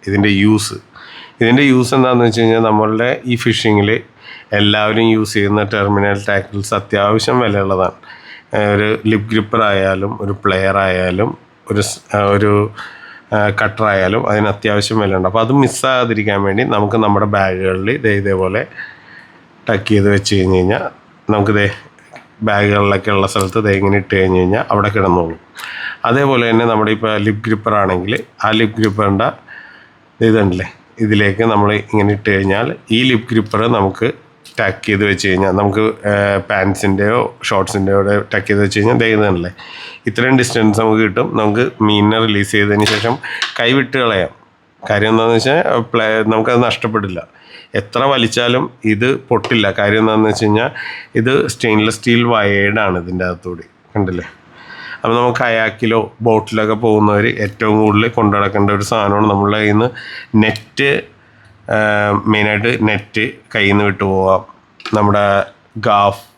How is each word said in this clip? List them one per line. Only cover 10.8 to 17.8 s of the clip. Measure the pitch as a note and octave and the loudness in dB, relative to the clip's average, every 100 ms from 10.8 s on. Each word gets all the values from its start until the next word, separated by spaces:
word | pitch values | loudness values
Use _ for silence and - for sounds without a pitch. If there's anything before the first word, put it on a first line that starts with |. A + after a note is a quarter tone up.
| F#2+ | 0
ആയാലും | F2+ F#2 F2+ G#2+ - - _ - | 0 -2 -2 -4 -4 -16 _ -6
ഒരു | G#2 G2+ | -2 -2
സ്-, | - - G#2 | -6 -4 0
ആ, | G2+ G2+ | 2 2
ഒരു, | G#2 G#2 G#2+ G#2 - - - - - | 4 2 0 -6 -18 -18 -20 -20 -6
ആ, | G#2+ G#2 G2+ | -2 0 0
കട്ടർ | G#2+ G#2 A2 | -2 0 0
ആയാലും | G2 F#2+ A2 - | 2 0 0 0
അതിന് | G#2 G#2 | 0 0
അത്യാവശ്യം | G2 A2 G#2 G2+ A2 | -2 -2 -2 0 -2
വിലയുണ്ട്. | G2+ F#2+ F#2 | 0 0 0
അപ്പോൾ | G#2 A2+ | 0 0
അത് | C#3 | 2
മിസ്സാകാതിരിക്കാൻ | C3 C3 C3 B2+ B2 G#2+ G#2 G2+ G2 | 2 0 -2 0 0 -2 -2 -2 0
വേണ്ടി | G2 C3 G#2 | -2 0 0
നമുക്ക് | G#2 A2 G#2+ | 0 0 2
നമ്മുടെ | G2+ G#2 G2+ | 2 0 0
ബാഗുകളിൽ | F#2+ F#2 F#2+ F#2 | 0 -2 -2 -2